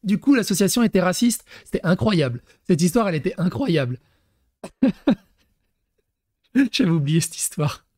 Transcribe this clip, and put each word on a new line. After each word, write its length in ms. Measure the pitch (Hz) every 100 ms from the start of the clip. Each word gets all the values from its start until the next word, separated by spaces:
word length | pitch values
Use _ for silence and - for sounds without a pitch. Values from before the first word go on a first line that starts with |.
Du 160 | 196 202
coup, 160 | -
l'association 480 | 269 196 190 196 247
était 180 | 226 190
raciste. 440 | 175 180 240 - - -
C'était 200 | - 165
incroyable. 580 | 165 180 220 185 135 120 _ _
Cette 180 | - 160
histoire, 260 | 175 240 208
elle 60 |
était 240 | 160 185 196
incroyable. 640 | 180 - 277 160 127 127 _ _ _ _ _ _ - _
<laughs> 0 | 262 - - 202 _ _ _ _ _ _ _ _ _ _ _ _ _ 254 269
J'avais 180 | - 202
oublié 300 | 165 143 160
cette 160 | - -
histoire. 500 | - - 147 - _